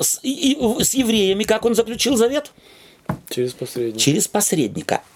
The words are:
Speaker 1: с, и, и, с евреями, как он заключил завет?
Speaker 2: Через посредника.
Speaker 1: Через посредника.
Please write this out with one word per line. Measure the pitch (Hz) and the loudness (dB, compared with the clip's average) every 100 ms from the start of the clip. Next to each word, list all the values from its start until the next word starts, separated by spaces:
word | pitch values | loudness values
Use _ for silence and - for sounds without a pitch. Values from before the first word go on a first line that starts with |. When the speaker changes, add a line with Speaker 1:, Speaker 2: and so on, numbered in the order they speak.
Speaker 1:
с, | - - | -4 -2
и, | 254 277 262 | -4 0 0
и, | 277 233 262 | 2 0 0
с | - | 0
евреями, | 269 233 220 190 190 | 0 2 2 2 0
как | 220 214 233 | 0 2 2
он | |
заключил | 220 220 240 240 254 | 2 0 0 0 4
завет? | 233 285 285 - - - - - - - - | 4 2 -4 -16 -20 -20 -20 -18 -10 -10 -8
Speaker 2:
Через | - 123 | -4 -4
посредника. | - 127 127 117 110 | -4 -8 -4 -4 0
Speaker 1:
Через | 139 156 - | 2 2 0
посредника. | 208 - 175 113 98 - 95 - | 0 0 2 0 -2 -4 -4 -4